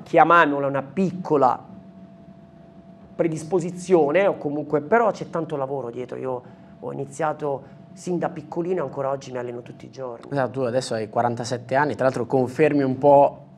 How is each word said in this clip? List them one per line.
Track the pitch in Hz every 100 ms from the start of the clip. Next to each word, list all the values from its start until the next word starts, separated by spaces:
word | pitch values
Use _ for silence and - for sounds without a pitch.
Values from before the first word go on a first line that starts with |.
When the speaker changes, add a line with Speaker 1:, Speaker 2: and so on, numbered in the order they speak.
Speaker 1:
chiamiamola | - 165 156 170 151 143 139
una | 139
piccola | 135 190 185 180 - 147 127 - - - - - - - - - - - - - - - - -
predisposizione, | 170 156 156 185 175 - - 175 143 175 196
o | -
comunque, | 147 147 - 147
però | 147 233 226
c'è | - 156
tanto | 170 156 147
lavoro | 135 143 117
dietro. | 123 123 127
Io | 131 123 - - - -
ho | 135
iniziato | 139 139 - 156 147 147 131 - - -
sin | - 180 175
da | 160
piccolino | 156 147 175 170 180
e |
ancora | 135 139 135
oggi | 139 127
mi | 127
alleno | 123 120
tutti | 120 - 131
i |
giorni. | 123 127 117 -
Speaker 2:
Esatto, | 143 123
tu | 127
adesso | 123 127 131 113
hai | 107
quarantasette | 120 120 117 120 123 - 131
anni, | 147 107
tra | 131
l'altro | 127 117
confermi | 135 120 123 151 143
un | 131 127
po' | 143 143 139 - -